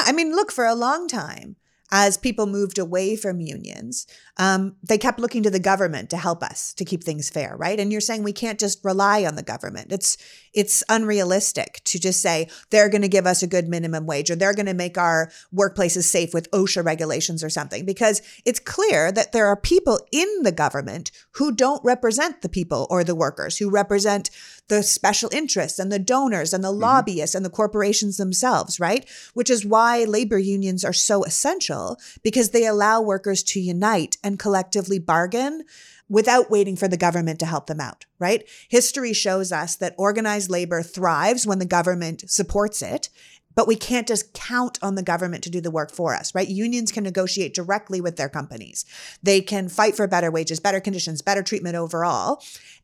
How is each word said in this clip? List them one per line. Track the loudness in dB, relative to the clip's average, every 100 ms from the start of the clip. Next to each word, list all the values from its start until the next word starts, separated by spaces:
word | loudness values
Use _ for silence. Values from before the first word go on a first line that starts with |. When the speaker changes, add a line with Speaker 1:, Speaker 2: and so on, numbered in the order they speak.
Speaker 1:
I | 4
mean, | 2 2 0
look, | 0
for | 0 0
a | 2
long | 0 -2 -4
time, | -8 -8 -12 -18 -20 _ _ -2 4
as | 4 4
people | -2 0 -2
moved | 0 -2 -2
away | -2 -2 -2 -2
from | -4 -4
unions, | -6 -10 -12 -12 -10 -10 -12 -18 _ 0
um, | 2 2 0 -4
they | 0 0
kept | 0 -4
looking | -4 0
to | 0
the | 2
government | 2 2 0 -2 -6
to | -4
help | -4 -4
us | -6 -8 -10
to | -10
keep | -6 -6
things | -6 -6 -6
fair, | -6 -8 -6
right? | -4 -2
And | -2
you're | -2
saying | -2 -4
we | -4
can't | -4 -6 -2
just | -4 -2
rely | -2 2 4 4 0
on | -4
the |
government. | -8 -10 -10 -12 -8
It's, | -4 -2 -4 -8 -20 _ -2
it's | 0 0 2
unrealistic | 2 2 0 2 2 0 -4 -6 -8
to | -6 -2
just | 0 0
say | 0 0 -2 -10 2
they're | 4 6
gonna | 4 4
give | 4 4
us | 2
a | 2
good | 0 0
minimum | -2 -2 -4 -4
wage | -2 -2
or | 0
they're | 2 2
gonna | -2
make | -2 -4 0
our | 2 2 0 -6 -4
workplaces | 0 2 2 0 2 2
safe | 2 0
with | -2 0
osha | 2 2 2
regulations | 0 0 -2 -2 -2 -4
or | -4
something, | -4 -6 -6 -4
because | 2 2 2 -4 -6
it's | -2 -2
clear | -4 0 2 4 2
that | 2 0
there | 2 2
are | 2
people | 2 2 4 0 0
in | -2 0 0
the | 0
government | 2 0 -2 -6 -8 -12 -14 _
who | -2 0
don't | 2 2 2 2
represent | 2 2 2 -2 -4
the | -6
people | -4 -2 -2 0
or | 0
the | 2
workers, | 0 0 -2 -6 -4
who | 0
represent | 2 2 2 2 0 -4 -10 -20 -14 -2
the | 0
special | 2 2 2 2 0
interests | -2 -2 -2 -2 -4
and | -2
the | -2
donors | 2 2 2 0 -2
and | -2
the | -2
Speaker 2:
Mm-hmm. | 0
Speaker 1:
lobbyists | 4 4 4 -2 -2 -2
and | -2
the |
corporations | 0 0 2 2 2 0 -2
themselves, | -2 0 2 2 0 -2
right? | 0 0 -4 -20 -8
Which | -2 0
is | 0 4
why | 4 6 4 2
labor | 0 2 0
unions | 0 0 0 -2
are | -2
so | 0 2 2
essential, | 0 -2 0 -2 -4 -4 -6 -8 -14 -6
because | 0 2 4
they | 4 4
allow | 4 4 4
workers | 2 0 0 -2
to | -2 -2
unite | -2 0 2 2 0 -4
and | -4 -2
collectively | 2 2 2 -2 0 -2
bargain | 2 2 2 0 -2 -6 -12 -20 -20 -18 0
without | 2 6 6 6
waiting | 2 2 0
for | 0
the | 2
government | 2 2 -2 -2
to | -4
help | -4 -6
them | -8
out, | -8 -12 _ -4
right? | 0 0 -4 -20 2
History | 2 4 0 -2
shows | -2 0 0 0
us | -4 -4 -4
that | -6 0
organized | 0 0 0 -2 -2
labor | -2 -2 -4
thrives | -4 -2 0 2 2 2 0
when | -2
the | 0
government | 2 2 0 -4 -8 -4
supports | -2 0 0 0 -2
it, | -6 -6 -8 _ -20 -20 _ 2
but | 2
we | 2
can't | 0 -2 0
just | -2 -4
count | -10 -4 -2 -2 -4
on | -4 -2
the |
government | 0 -2 -2 -6
to | -6
do | -6
the | -4
work | -4 -4
for | -4 -2 -2
us, | -2
right? | -2 -2
Unions | -2 -2 -2 -4
can | -4
negotiate | -2 -2 0 -2 -4
directly | -4 -2 -4 -4 -4
with | -4 -4
their | -6
companies. | -6 -10 -12 -14 -12 -12 -14 -20 -2
They | 2 4
can | 2 -4 -2
fight | 0 2 2
for | 0
better | 2 0
wages, | 0 -4 -2
better | 0 0
conditions, | -2 -4 -6 -4
better | -2 0
treatment | -2 -4 -4 -6
overall. | -4 -2 0 0 0 -4 -8 -20 -20 -10